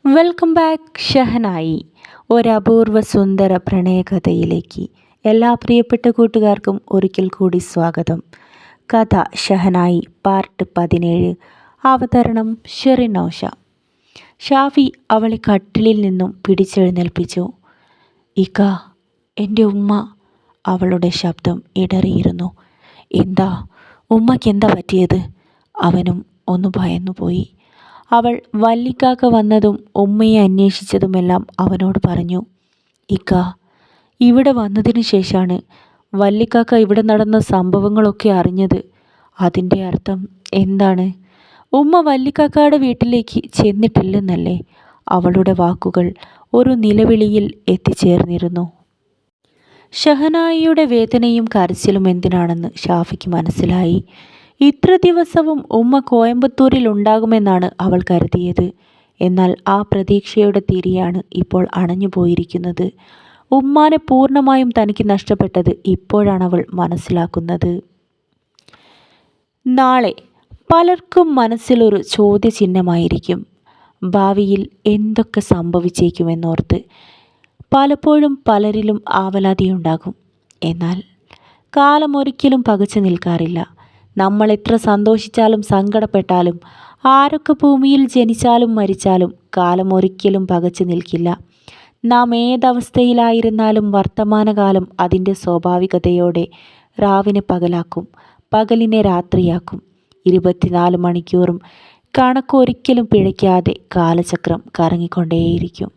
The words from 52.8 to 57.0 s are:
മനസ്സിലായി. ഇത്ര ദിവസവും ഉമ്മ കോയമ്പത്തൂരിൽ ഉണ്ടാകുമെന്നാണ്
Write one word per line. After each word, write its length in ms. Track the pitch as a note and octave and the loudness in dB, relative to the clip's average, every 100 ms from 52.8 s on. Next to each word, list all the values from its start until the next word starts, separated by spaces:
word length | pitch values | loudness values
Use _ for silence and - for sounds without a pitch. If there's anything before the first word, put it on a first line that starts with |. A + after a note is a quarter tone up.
| - F3 E3+ - - | -4 -2 -2 -8 -6
മനസ്സിലായി. 680 | E3+ E3 - E3+ F3+ E3+ F#3 - - - - _ _ | -4 -4 -4 -2 0 0 -2 -4 -20 -20 -20 _ _
ഇത്ര 300 | C#4+ - - F#4 | 0 2 2 4
ദിവസവും 640 | F4+ F4 E4 F4 D#4 D4+ - | 4 2 0 0 0 -4 -2
ഉമ്മ 280 | A3 A#3 C4+ | 0 2 0
കോയമ്പത്തൂരിൽ 840 | C4+ A#3 A3+ A#3+ C4+ - C4 C4 A#3 | 2 2 2 2 -2 2 2 4 0
ഉണ്ടാകുമെന്നാണ് 800 | G#3 | 0